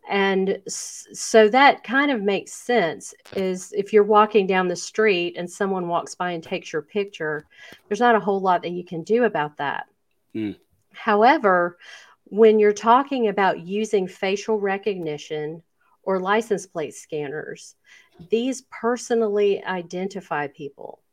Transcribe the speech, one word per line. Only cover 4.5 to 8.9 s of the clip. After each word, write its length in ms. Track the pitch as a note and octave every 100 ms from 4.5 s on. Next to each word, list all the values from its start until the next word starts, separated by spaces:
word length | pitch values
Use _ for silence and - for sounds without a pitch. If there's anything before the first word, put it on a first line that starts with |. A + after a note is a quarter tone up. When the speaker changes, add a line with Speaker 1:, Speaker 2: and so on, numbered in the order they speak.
| F#3+ F3+
Speaker 1:
the 80 | F3
street 600 | - - A3 F3 F3 F3
and 140 | F3
someone 380 | - G3 F#3 F3
walks 260 | E3+ -
by 180 | - F3+
and 100 | E3+
takes 300 | - F3+ -
your 100 | D#3
picture, 640 | D3+ G#3 G3+ - D#3 D3+ - _ - - _
there's 120 | G#3
not 140 | A#3+
a 60 | A3
whole 200 | F#3 G3
lot 220 | F#3 F3
that 100 | E3+
you 120 | F3
can 180 | F3